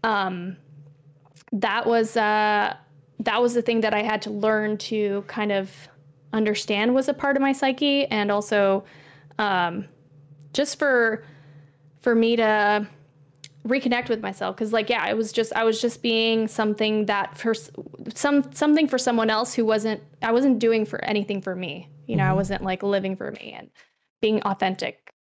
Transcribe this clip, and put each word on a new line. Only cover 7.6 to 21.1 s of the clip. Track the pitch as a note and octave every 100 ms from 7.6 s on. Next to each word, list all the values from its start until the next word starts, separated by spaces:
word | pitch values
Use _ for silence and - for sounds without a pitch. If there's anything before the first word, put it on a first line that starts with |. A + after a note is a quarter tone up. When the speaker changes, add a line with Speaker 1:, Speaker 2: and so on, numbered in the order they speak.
| C4+ C4 C#4+ C#4 C#4
Speaker 1:
and | G#3+ G3+
also, | G3+ G#3 G#3 G3 G3 - - - - - -
um, | G#3 F#3 F3 F3+ G3 _ _ - - - -
just | - C#4 -
for, | D4 B3+ A3+ A3 - - - - - _ _ _
for | B3
me | A3+ A3+ A#3
to | A3 G#3+ G#3 G#3 G#3 - - _ _ _ - - A3
reconnect | C4 C4 A#3+ B3
with | A3
myself. | G3+ F#3+ F#3+ F#3+
'Cause, | A3
like, | A3+ G#3+
yeah, | A#3 F3
it | G#3+
was | A3
just, | - A3+
I | A3
was | A3+ A3
just | A#3+ -
being | A#3 A3+ A3+ A3+ A3
something | - G#3+ G#3 G#3+ G#3+ G#3
that | G3+ F#3+ -
for | A#3
s-, | A3 - - - - -
some, | - C#4+ C#4+ C4+
something | - D4+ D4+ D4+
for | B3+
someone | B3+ A#3 A3
else | A3 A#3+ -
who | A3
wasn't, | A3 A3 G#3+ - -
I | A3+
wasn't | A#3 C#4 A3+
doing | A3+ A3+ G#3+
for | -
anything | -